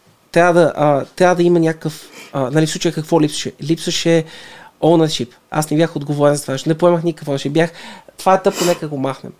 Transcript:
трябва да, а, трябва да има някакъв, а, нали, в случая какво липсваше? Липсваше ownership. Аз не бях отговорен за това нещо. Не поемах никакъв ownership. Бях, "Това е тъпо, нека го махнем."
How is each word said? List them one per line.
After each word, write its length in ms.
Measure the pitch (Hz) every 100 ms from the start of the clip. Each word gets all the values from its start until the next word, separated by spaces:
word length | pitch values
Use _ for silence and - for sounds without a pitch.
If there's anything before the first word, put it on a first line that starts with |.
| _ _ _
трябва 200 | 165 175
да, 200 | 170 156 -
а, 280 | 147 139
трябва 300 | - - 180
да 80 | 175
има 180 | 175 175
някакъв, 480 | 160 160 160 - - - -
а, 180 | 143 127
нали, 160 | 151 156
в 40 |
случая 240 | 185 170
какво 260 | 160 151 165
липсваше? 320 | 151 - - -
Липсваше 640 | 143 165 - - 170 165 160 - - - - -
ownership. 480 | 151 170 156 - 117 - -
Аз 200 | - 156
не 60 | 151
бях 200 | 165 151
отговорен 380 | 143 143 147
за 80 | 147
това 100 | -
нещо. 160 | 135 -
Не 100 | 156
поемах 240 | 175 175
никакъв 260 | 170 165 147
ownership. 220 | 143 143
Бях, 220 | 156 170 - - - - -
"Това 180 | 190
е 80 | 190
тъпо, 220 | 190 -
нека 240 | 175 170 151
го 100 | 143
махнем." 340 | 135 131 -